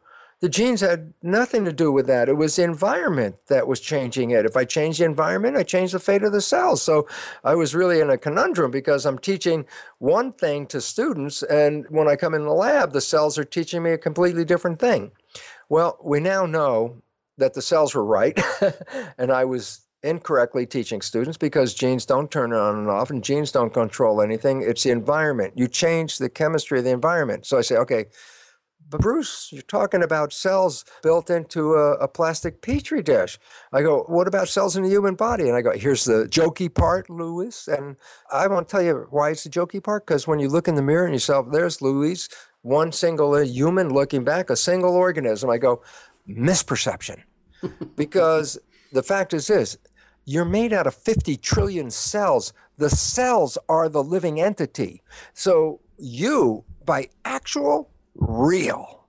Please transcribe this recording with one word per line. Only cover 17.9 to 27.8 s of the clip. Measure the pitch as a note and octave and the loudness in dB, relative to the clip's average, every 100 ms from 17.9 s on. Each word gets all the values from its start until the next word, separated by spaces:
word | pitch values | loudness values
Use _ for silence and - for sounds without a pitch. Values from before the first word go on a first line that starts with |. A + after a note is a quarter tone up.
were | C#3 | 0
right, | G#2 G#2 B2 F#3+ - - G3 - | 0 2 2 0 -2 0 -2 -2
<laughs> | - C4+ F#3 - | -10 -12 -12 -4
and | B2+ | 0
I | C3 C3 | 0 0
was | B2+ G#2 - _ _ | -2 -8 -14 _ _
incorrectly | C#3+ E3 - C#3 A#2+ C3 B2 | -6 -6 0 0 2 -2 -4
teaching | C3+ G#2+ G#2+ | -4 -6 -8
students | - A#2 C3 D#3+ | -4 -4 -4 -4
because | D3+ D3 B2+ | -2 0 0
genes | - B2+ B2+ | 0 -2 0
don't | - C3+ D3 | 0 -2 -2
turn | D#3 A#2+ | -2 -2
on | A2+ G#2 G#2+ | 0 0 0
and | G#2+ | 0
off, | G2+ B2+ | -2 -2
and | C3+ | -4
genes | G#2 C#3+ D3 | -2 -2 0
don't | C3+ A2+ | 0 0
control | B2 A2 - A#2 G#2+ | 0 -2 2 2 4
anything. | G#2 A2 C3+ C3+ | 2 0 0 0
It's | G#2+ A#2 | -2 0
the | C3+ | 0
environment. | A#2+ B2 D3+ D#3 B2 F#2+ A2 | 0 0 0 0 0 -2 -2
You | B2 | -2
change | - E3 E3 D#3 - | 0 0 0 -2 -4
the | B2+ | -6
chemistry | - D#3 D#3 - C3 | -2 0 0 -2 -2
of | |
the | B2 | 0
environment. | B2 D#3+ E3+ C3 G2 - | 0 0 0 -2 -4 -2
So | C3 | 0
I | |
say, | A2+ | 2
"Okay, | A#2 | 0